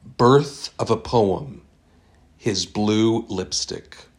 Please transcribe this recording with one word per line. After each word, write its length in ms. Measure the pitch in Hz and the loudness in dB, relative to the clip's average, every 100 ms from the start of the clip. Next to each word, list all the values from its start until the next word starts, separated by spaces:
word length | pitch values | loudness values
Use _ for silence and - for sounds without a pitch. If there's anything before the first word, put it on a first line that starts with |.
| - | -20
Birth 640 | - 120 139 151 - - - | 2 6 6 4 -8 -16 -8
of 140 | 117 | -2
a 40 | 110 | -2
Poem, 680 | - 123 101 87 71 65 _ _ _ _ _ _ _ _ | 0 2 2 0 -6 -16 _ _ _ _ _ _ _ _
His 300 | 120 95 87 | -4 -4 -4
Blue 580 | 104 107 107 113 113 117 | -2 0 2 2 0 -4
Lipstick. 720 | 98 92 - - - - - - | -8 -6 -6 -8 -12 -14 -20 -20